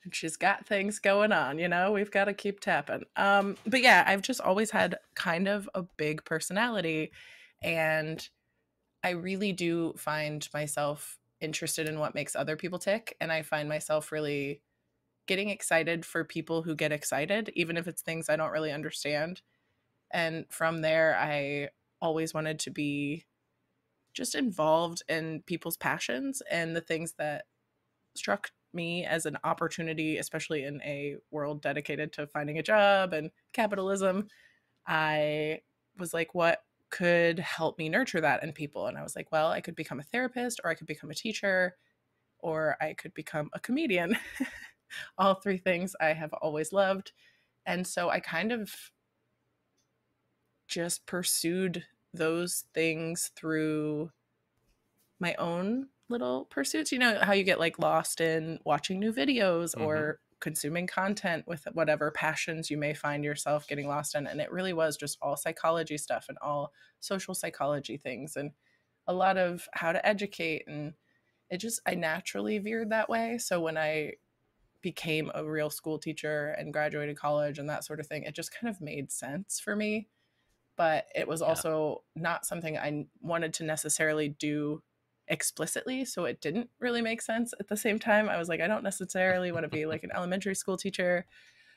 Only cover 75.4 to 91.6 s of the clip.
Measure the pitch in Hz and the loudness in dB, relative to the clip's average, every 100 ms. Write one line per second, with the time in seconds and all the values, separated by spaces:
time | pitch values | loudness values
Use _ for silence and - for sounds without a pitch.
75.4 | 156 156 151 - 160 151 160 147 151 151 | -4 -2 -2 -4 -4 -4 -4 -6 -2 -2
76.4 | 147 151 151 151 151 147 147 147 147 147 | -2 -4 -4 -2 0 -2 -4 -2 0 2
77.4 | 147 147 143 147 - 151 147 151 - 151 | 0 -2 -6 -6 -6 -8 -8 -8 -8 -8
78.4 | 165 - 233 196 151 151 139 - 127 147 | -10 -6 -6 -6 -8 -8 -8 -8 -6 -8
79.4 | 196 - - 208 214 214 214 _ _ _ | -6 -6 -2 -2 0 -2 -6 _ _ _
80.4 | _ _ _ - 165 156 - 151 - 160 | _ _ _ 0 2 2 0 -2 -2 0
81.4 | 156 160 165 156 151 - - - 170 165 | 2 2 0 0 0 -2 -8 -4 -2 -2
82.4 | - 170 170 156 151 147 - _ 165 170 | -4 -6 -4 -4 -2 -4 -6 _ -4 -2
83.4 | 160 156 160 156 156 - 160 156 147 147 | -2 -2 -4 -4 -2 2 2 2 0 -2
84.4 | 151 147 147 156 - _ _ _ - 170 | -2 0 -2 -4 -8 _ _ _ -4 -2
85.4 | - - 156 - - 262 254 - 160 - | -2 -2 -4 -2 -2 -2 -4 -2 -2 -2
86.4 | 151 185 240 _ 247 240 226 226 - 226 | -2 -2 -4 _ -2 0 0 -2 -2 -2
87.4 | 233 - 202 208 233 214 233 208 214 170 | -2 -4 -4 0 2 2 4 4 6 0
88.4 | 170 165 165 214 196 - 185 190 185 185 | 0 0 2 0 -2 -4 -4 2 4 4
89.4 | 180 170 156 151 156 156 - - 180 190 | 2 -2 -2 -2 -2 -2 -4 -4 -2 -2
90.4 | 196 190 - 185 196 190 180 175 - - | -2 -2 -2 -2 -2 0 2 2 -2 -12
91.4 | - - | -20 -20